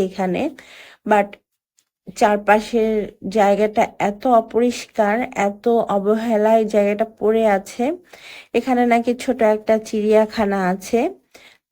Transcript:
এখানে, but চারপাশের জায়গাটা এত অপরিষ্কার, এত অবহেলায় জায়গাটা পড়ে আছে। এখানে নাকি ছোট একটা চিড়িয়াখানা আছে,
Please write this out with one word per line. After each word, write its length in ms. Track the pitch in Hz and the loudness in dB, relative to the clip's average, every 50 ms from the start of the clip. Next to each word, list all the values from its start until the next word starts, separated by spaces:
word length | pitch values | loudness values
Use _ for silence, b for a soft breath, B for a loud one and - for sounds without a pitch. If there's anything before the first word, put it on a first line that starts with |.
| 190 | -2
এখানে, 340 | 185 180 - 190 185 175 180 254 320 B B B B B B B B B B - 214 | -2 -4 -4 -4 -4 -2 -4 -4 -6 B B B B B B B B B B -2 2
but 180 | 214 202 202 202 - - _ _ _ _ _ _ _ _ _ _ _ _ _ - - - | 2 2 2 0 -6 -20 _ _ _ _ _ _ _ _ _ _ _ _ _ -20 -2 0
চারপাশের 760 | 240 208 208 208 208 208 208 220 214 - 240 226 220 220 220 208 196 - - _ - 190 185 | 2 2 2 2 2 2 2 2 2 0 -2 -2 0 0 -2 -2 -4 -6 -10 _ -10 -4 0
জায়গাটা 460 | 220 196 202 202 196 214 214 214 233 208 - - - - 202 | 2 2 2 2 2 0 0 0 0 -2 -2 -2 -4 -4 -4
এত 140 | 202 208 - 262 240 226 | -4 -4 0 2 2 2
অপরিষ্কার, 760 | 220 - - 220 247 247 240 - - - _ - 208 202 208 240 254 - - - 202 | 2 0 0 0 0 0 -2 -4 -10 -6 _ -2 0 0 0 -2 -4 -6 -4 -2 -2
এত 180 | 202 202 208 - 240 233 233 - - 202 | -2 -4 -2 -2 0 0 0 0 0 -2
অবহেলায় 680 | 202 196 208 220 220 226 240 220 208 208 220 226 226 220 208 220 | -2 0 0 0 0 0 -2 0 2 2 4 4 2 2 2 0
জায়গাটা 300 | 208 202 202 208 208 226 220 - - | 0 0 0 0 -2 -4 -6 -6 -2
পড়ে 240 | 220 214 220 220 226 214 196 | 0 0 2 2 2 2 0
আছে। 260 | 190 196 - - - 240 285 349 - B B B B B B B B B B - | 0 -2 -6 -8 -4 -4 -4 -4 -6 B B B B B B B B B B -4
এখানে 240 | 240 240 262 254 240 247 240 233 | -4 -2 0 0 2 2 2 2
নাকি 180 | 233 233 254 240 247 - | 2 0 -2 -4 -2 -4
ছোট 160 | 262 240 254 226 214 214 | -4 -2 0 2 2 2
একটা 200 | 214 214 - 220 214 214 | 0 0 0 -2 -2 -2
চিড়িয়াখানা 720 | - - 214 208 214 214 214 220 214 - 226 208 196 196 196 185 180 | -4 -4 -2 0 2 2 2 2 0 -2 -4 -2 -2 -2 -2 -2 -2
আছে, 280 | 185 190 - - 240 233 277 381 392 - b b b b b b b b _ _ | -2 -4 -4 -2 -2 -2 0 -2 -4 -10 b b b b b b b b _ _